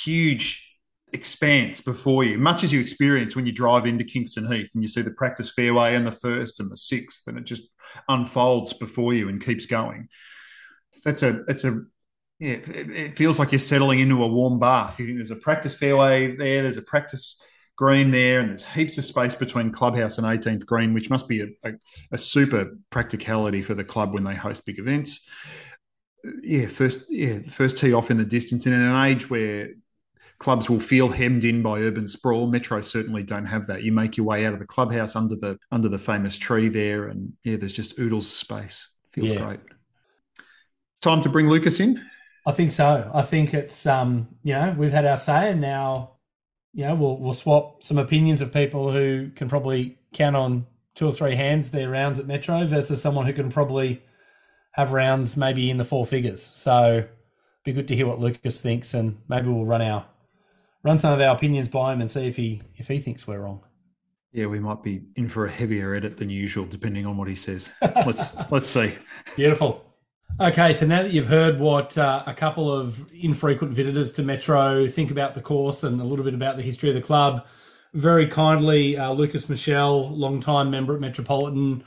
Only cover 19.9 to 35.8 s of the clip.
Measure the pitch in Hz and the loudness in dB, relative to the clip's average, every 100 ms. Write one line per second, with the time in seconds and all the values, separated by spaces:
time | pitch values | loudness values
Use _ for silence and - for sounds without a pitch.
19.9 | 120 110 - 113 113 113 107 - 117 113 | 0 -2 -2 -2 0 -2 -4 -2 0 2
20.9 | 113 110 131 - 113 104 - 113 110 _ | 0 0 -2 -2 -4 -6 -10 -12 -12 _
21.9 | - - 123 - 143 139 120 95 - - | -20 -10 -2 2 4 4 2 -2 -8 -10
22.9 | 123 117 104 - 110 107 101 95 101 98 | -6 -4 -6 -4 -2 0 -2 -4 -6 -6
23.9 | - 104 101 98 98 104 104 - 98 107 | -4 -2 -2 -4 -6 -8 -10 -12 -10 -4
24.9 | 147 143 - - - - - - - _ | -2 -4 -10 -14 -20 -20 -20 -20 -20 _
25.9 | _ _ _ - 247 269 151 110 - 131 | _ _ _ -16 -12 -4 -2 -2 0 0
26.9 | - - 277 143 104 120 - 131 131 135 | -2 -8 -4 -4 -4 -8 -2 0 2 2
27.9 | 120 117 117 104 120 120 120 127 123 123 | 4 2 0 2 -2 -2 -2 0 2 4
28.9 | 131 135 127 - 120 107 104 107 - _ | 4 2 2 -2 -4 -4 -6 -10 -16 _
29.9 | _ _ _ _ - - 123 107 117 - | _ _ _ _ -8 0 0 2 0 4
30.9 | 131 127 - 123 123 117 117 113 104 110 | 4 4 2 0 2 2 2 0 0 -2
31.9 | 110 104 - 127 117 120 120 120 107 104 | -2 -6 -4 0 0 2 0 -2 -6 -4
32.9 | 117 110 110 101 104 98 110 104 95 107 | -4 -4 -6 -6 -6 -4 -6 -6 -4 0
33.9 | 110 110 113 110 104 110 104 98 - 123 | 2 2 0 0 2 0 -2 -6 -2 0
34.9 | 113 107 110 110 107 101 98 - 120 | 0 -2 -2 -2 -2 -6 -8 -6 -2